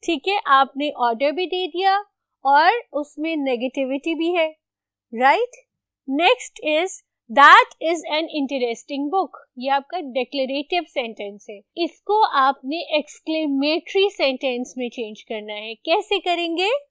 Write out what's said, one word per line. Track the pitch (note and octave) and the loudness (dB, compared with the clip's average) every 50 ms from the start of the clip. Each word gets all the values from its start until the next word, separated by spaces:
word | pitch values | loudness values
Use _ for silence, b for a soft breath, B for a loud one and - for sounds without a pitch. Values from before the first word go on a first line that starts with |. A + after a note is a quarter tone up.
| - | -2
ठीक | - E4+ C4+ _ F#4+ | -2 -4 -2 _ -2
है, | G4+ G4+ - | -2 -2 2
आपने | - C#4 C4+ C#4 C4 _ C4+ D4 D4+ | 2 4 4 4 2 _ -4 -4 -4
ऑर्डर | - - A#3+ A#3+ A#3 A3 C#4 D4 | -2 0 0 0 0 0 0 -2
भी | D4+ D#4 F#4 | 0 -2 -4
दे | D#4 F#4 F#4 F#4 F4+ | -2 -2 -4 -4 -4
दिया | - F4 F#4+ F#4+ F#4+ G4+ G#4 _ _ _ _ _ _ _ _ | -4 0 0 2 2 0 -2 _ _ _ _ _ _ _ _
और | C4+ C#4 C#4+ D#4+ F4+ A4 A#4+ A4+ _ | 4 4 6 6 6 4 2 -4 _
उसमें | - C#4+ D4 - - - D4+ D#4+ E4 | -6 -6 -6 -6 -8 -8 -6 -4 -4
नेगेटिविटी | D4+ C#4 C4+ B3+ A#3 A#3+ C4 B3 C#4+ C4+ B3+ C4+ C#4 C#4 E4 E4 | -2 -2 -2 -2 -2 -4 -6 -4 -4 -4 -2 -4 -4 -4 -4 -4
भी | D4 E4 E4+ | -2 -2 0
है, | F4 F4 D#4+ D#4 D#4 _ _ _ _ _ _ _ _ _ _ _ A#3 | 2 0 0 -2 -2 _ _ _ _ _ _ _ _ _ _ _ -4
राइट? | A3+ B3 C4+ D4+ G4+ A#4+ B4 - - _ _ _ _ _ _ _ _ _ - | 2 4 4 4 4 2 -2 -6 -20 _ _ _ _ _ _ _ _ _ -4
नेक्स्ट | C4+ C#4+ E4+ F#4+ B4 B4 - - _ - - | -2 2 4 4 4 2 0 -12 _ -6 -4
इज, | - D4+ D#4 F4+ F#4+ - - _ _ _ _ _ _ | 0 0 0 0 -2 -4 -10 _ _ _ _ _ _
"That | A3+ C#4 C#4 D4+ F4 A4 B4+ B4 - _ - D#4+ | 4 8 10 10 10 10 8 4 -2 _ -2 -2
is | E4 - F4+ E4 | -2 -2 -2 -4
an | D4 D#4 E4 | -4 -2 -4
interesting | D4 - D#4 C#4 B3+ C#4+ C4+ A#3+ A#3+ A#3 - - - D4 C#4 C#4+ D4 D4 | -4 -4 -4 -4 -2 -2 -2 -2 -2 -4 -6 -8 -8 -6 -6 -4 -2 -2
book।" | F#4+ F4+ - - - - _ _ B3 | -2 -2 -2 -6 -20 -20 _ _ -8
ये | A#3+ C4+ | -2 0
आपका | C4+ C#4 C4+ _ - F#4 | 0 0 -2 _ -10 -8
डिक्लेरेटिव | D#4+ C4+ A3+ C4 B3 _ - C#4+ C4 B3+ C4+ C#4+ C#4+ _ F4+ F4 | -8 -6 -4 -4 -4 _ -2 -4 -4 -2 -2 -6 -4 _ -4 -4
सेंटेंस | D#4+ - - D4 B3 A3+ A3 - G#3 G3+ G#3 G3+ - - | -4 -4 -6 -6 -6 -6 -10 -10 -12 -12 -12 -14 -16 -18
है, | G#3+ G3+ _ _ _ | -18 -18 _ _ _
इसको | - F4 D#4+ - - _ - G4+ G#4+ | -4 -4 -4 -4 -10 _ -2 2 2
आपने | A4 - - C#4+ C4 C4+ C4+ - - C4 D4+ E4+ - - D#4+ D4+ | 2 2 2 2 2 2 2 -2 -6 -8 -6 -6 -6 -2 -2 -4
एक्सक्लेमेटरी | - - - - _ - D#4+ D#4+ D#4 D4 C#4 C4+ C#4 D4+ D#4 E4+ - - - G4 F#4+ G4+ | -4 -4 -12 -14 _ -4 -2 -2 0 0 0 0 0 0 0 -2 -4 -2 0 0 0 0
सेंटेंस | - - E4 C4+ C4 C4 - C4+ B3 B3 B3 - - B3+ | 0 0 -2 -2 -2 -2 -4 -4 -4 -4 -8 -8 -8 -8
में | B3 A#3+ | -8 -8
चेंज | - - A#3 G#3+ A3 - | -8 -10 -10 -10 -12 -18
करना | - _ A#3 G#3+ G#3+ G#3+ G#3 | -12 _ -10 -10 -10 -10 -12
है। | G#3 G#3+ A3 A3+ | -12 -10 -12 -14
कैसे | _ _ D#4+ E4 G#4 G4 - G4+ F#4+ | _ _ 0 0 0 0 -2 -4 -2
करेंगे? | - F#4 F4 E4+ F4 E4+ E4+ D#4+ F#4 G4+ B4 C#5+ C#5+ _ | -2 -2 -2 -2 -2 -4 -2 -2 0 0 -2 -2 -4 _